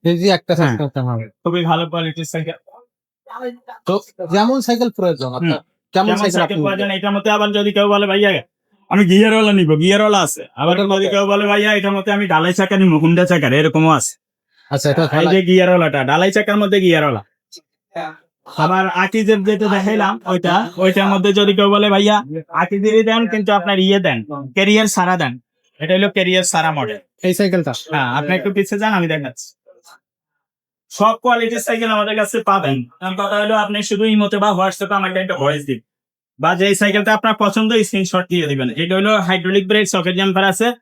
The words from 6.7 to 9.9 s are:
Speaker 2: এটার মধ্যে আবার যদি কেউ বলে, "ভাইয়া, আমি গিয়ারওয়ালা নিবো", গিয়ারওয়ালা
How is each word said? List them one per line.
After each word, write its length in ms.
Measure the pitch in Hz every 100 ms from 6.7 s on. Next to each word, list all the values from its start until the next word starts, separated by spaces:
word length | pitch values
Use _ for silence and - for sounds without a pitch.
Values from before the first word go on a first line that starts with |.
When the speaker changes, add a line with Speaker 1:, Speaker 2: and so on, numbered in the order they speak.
| 190 196
Speaker 2:
এটার 220 | 190 202
মধ্যে 180 | 202 208
আবার 220 | 208 208
যদি 200 | 208 208
কেউ 160 | 202 202
বলে, 180 | 202 202
"ভাইয়া, 360 | 196 208 160 - _ _ _ _
আমি 160 | 196 190
গিয়ারওয়ালা 460 | 190 220 220 214
নিবো", 240 | 202 165 156
গিয়ারওয়ালা 440 | 175